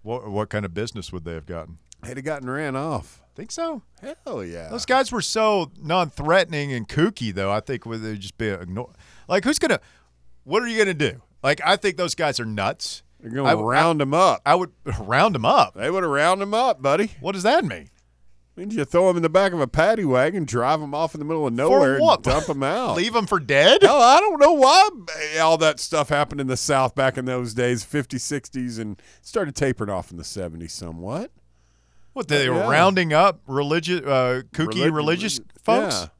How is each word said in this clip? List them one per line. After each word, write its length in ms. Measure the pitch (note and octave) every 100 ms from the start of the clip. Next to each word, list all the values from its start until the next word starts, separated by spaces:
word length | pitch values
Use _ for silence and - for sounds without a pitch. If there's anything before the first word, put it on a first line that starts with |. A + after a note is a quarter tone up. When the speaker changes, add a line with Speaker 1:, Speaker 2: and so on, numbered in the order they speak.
Speaker 1:
What, 260 | G#2+ B2 A2
what 200 | G2+ G#2
kind 140 | G#2
of 80 | G2
business 380 | E2+ A2+ G#2+ -
would 140 | F2+
they 80 | E2
have 120 | E2
gotten? 340 | D2+ E2+ E2 D#2+ _ -
Speaker 2:
They'd 140 | B2 C3
have 80 |
gotten 240 | C#3 D3 B2+
ran 260 | C3+ D3+
off. 460 | C3 D#3 C3 - - _
Speaker 1:
Think 160 | - A3
so? 300 | - E4 C#4 _ _
Speaker 2:
Hell 420 | C4+ D#4+ - D#3
yeah. 260 | F2+ E2+ D#2+
Speaker 1:
Those 160 | A#3
guys 260 | - C4 C4+
were 100 | A#3
so 500 | - A3 A3 G#3 D#3 -
non-threatening 920 | D3+ F3+ E3 - D3 F#3 E3+ D3+ C#3+
and 160 | B2+ A2
kooky, 460 | D3 F#3+ - A2+
though. 180 | F#2+ G2
I 80 | G#2
think 260 | - B2
would 160 | A#2 A2+
they 140 | A2 G#2
just 200 | G2 -
be 100 | A2
ignored? 480 | F#2+ F2 F#2+ B2 _ - - -
Like, 160 | G3+
who's 160 | G#3 D4+
gonna, 220 | D#4 F#3 _ _ _ _ - -
what 200 | B2+ G3
are 40 | A#3+
you 100 | A3
gonna 160 | G3+
do? 280 | D#3+ C#3 B2 _ _
Like, 160 | C3+ D3+
I 100 | D3+
think 220 | G3+ G3+ E3+
those 180 | F3
guys 240 | - D3+ -
are 60 |
nuts. 560 | A2+ G#2 G2 - - - _ _
Speaker 2:
They're 120 | A2+
gonna 160 | B2+ C#3
Speaker 1:
I 40 |
w-, 160 | D3+ A2
Speaker 2:
round 340 | C3+ E3 D#3
Speaker 1:
I, 20 |
Speaker 2:
'em 100 | C#3
up. 280 | D#3 F#3 A2+
Speaker 1:
I 100 | C#3
would 160 | F3 F3+ _
<laughs> 140 | - G#2
round 360 | G2+ B2+ G#3+
'em 100 | D3
up. 280 | A#2 C4 G#2
Speaker 2:
They 140 | F#2 B2
would 140 | F#3+
have 80 | E3+
round 300 | C#3+ D#3+ F#3+
'em 120 | G3
up, 280 | A3 B3+ E3
buddy. 300 | C3+ D#3+ A3 -
Speaker 1:
What 120 | D3+
does 100 | G3
that 220 | G3 D#4
mean? 240 | G3+ F2+ - _ _ _ - _ _
Speaker 2:
Means 180 | - G3+
you 120 | A3+
throw 240 | C#3 F3 F#3
'em 80 | F3
in 40 |
the 40 | E3
back 220 | F3+ G3
of 80 | F3
a 80 | B2+
paddy 380 | C#3+ F3 A3+
wagon, 400 | E3 B2+ D3 G3
drive 360 | D3+ A#2 B2 D#3
'em 120 | D3
off 200 | D3 D#3+
in 60 | D#3
the 60 |
middle 200 | D3 D#3+
of 60 | C#3+
Speaker 1:
For 40 | A#2
Speaker 2:
nowhere, 420 | D3+ C4+ C#4 C4+
Speaker 1:
what? 200 | D#4+ G#3
Speaker 2:
and 40 |
dump 260 | G#2 C#3+ D#3
'em 140 | C#3
out. 320 | C3+ G3+ A#3+
Speaker 1:
<laughs> 20 | D3
Leave 180 | G#3+
'em 100 | A3+ G3+
for 120 | F#3+
dead? 420 | C3 C#3 E3+ D#4
Speaker 2:
Hell, 180 | G4 C#4+
I 180 | - E4+
don't 180 | G#4 D#4
know 140 | D4
why 360 | D#4 C4 F4 G#4 D4 E3+ D#3+ D3+ D#3
all 160 | D#3+ D#3+
that 220 | D#3 D3
stuff 260 | - D#3 C#3+
happened 320 | D3 D3 C#3+
in 80 | C3
the 80 | B2+
South 380 | - C3+ C3
back 220 | C#3 C3+ C3
in 80 |
those 280 | B2+ B2+ A#2+
days, 300 | A2 B2 A#2+
fifties, 400 | - D3 B2+ B2+
sixties, 540 | - C#3+ - C3 B2 A2+
and 220 | G#2+ G2 _ _
started 340 | - A3+ D#3+
tapering 340 | - C#3 E3+ G#2
off 200 | F#2 -
in 60 | E2+
the 60 |
seventies 480 | E2 G#2 F2 E2 E2+
somewhat. 600 | - F2 E2 F2+ D3 B3 _ _ _ _ _ _ _ -
Speaker 1:
What, 160 | C4+ C3+
they 180 | D3 C3
were 60 | E3
Speaker 2:
Yeah. 100 | G#3
Speaker 1:
rounding 420 | D3 F#3 F#3+ E3
up 340 | D3+ F#3+ D#3+
religi-, 560 | - C3+ C#3+ E3 E3 F3+ C#3
uh, 360 | C3+ B2+ B2+ B2
kooky 220 | - B2+ A2+
Speaker 2:
Relig-, 80 | D3
Speaker 1:
religious 440 | D#3 D3+ F3 G#3+ -
Speaker 2:
relig-, 120 | - -
Speaker 1:
folks? 340 | - A#3+ G3+ G#2+
Speaker 2:
yeah. 40 | F2